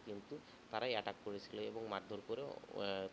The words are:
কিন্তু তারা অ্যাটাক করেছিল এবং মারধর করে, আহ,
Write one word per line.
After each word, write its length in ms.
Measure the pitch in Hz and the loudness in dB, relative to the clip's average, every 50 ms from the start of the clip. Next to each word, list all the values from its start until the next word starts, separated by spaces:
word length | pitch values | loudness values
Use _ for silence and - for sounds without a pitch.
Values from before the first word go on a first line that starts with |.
| - | -6
কিন্তু 340 | 113 104 101 98 - 143 156 - - - - - - | -4 -4 -4 -4 -6 -8 -8 -8 -10 -16 -16 -8 0
তারা 160 | 113 110 117 | 2 4 4
অ্যাটাক 280 | 127 120 107 101 101 98 - - | 6 6 4 4 2 0 -2 -2
করেছিল 360 | 107 101 101 - - - 107 | -2 -2 -2 -4 -4 -2 -2
এবং 280 | 107 107 107 113 113 110 | 0 0 0 0 0 2
মারধর 300 | 101 95 92 - 107 98 - - | 2 0 0 0 -4 -2 0 0
করে, 140 | 113 123 | 0 0
আহ, 680 | 143 143 - - - - - 104 101 98 98 95 95 95 | 0 -2 -4 -6 -6 -4 0 2 2 4 4 4 2 0